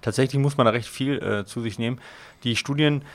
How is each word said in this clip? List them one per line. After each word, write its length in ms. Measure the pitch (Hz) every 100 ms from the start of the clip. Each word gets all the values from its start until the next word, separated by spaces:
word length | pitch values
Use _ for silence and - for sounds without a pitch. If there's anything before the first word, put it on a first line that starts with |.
Tatsächlich 400 | - 110 131 139
muss 160 | 139 143
man 80 | 117
da 60 |
recht 180 | 113 117
viel, 320 | - 135 143
äh, 240 | - 104 98
zu 160 | -
sich 160 | 113 98
nehmen. 220 | 117 123 - - - -
Die 120 | 120 113
Studien, 480 | - 143 151 147 143